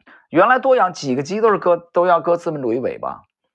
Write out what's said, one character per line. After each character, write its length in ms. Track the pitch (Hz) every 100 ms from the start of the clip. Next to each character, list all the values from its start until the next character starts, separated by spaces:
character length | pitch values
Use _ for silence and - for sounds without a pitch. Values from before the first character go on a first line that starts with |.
| _ - -
原 200 | 156 214
来 100 | 254
多 160 | 269 254
养 160 | 185
几 220 | 156 143
个 80 | 127
鸡 180 | 143 208
都 100 | 220
是 80 | 190
割， 180 | 180 170
都 300 | - 175 180
要 140 | 165
割 160 | 165 170
资 140 | 170
本 100 | 147
主 120 | 123
义 60 | 123
尾 200 | 107 62
巴， 240 | 65 - _ _ _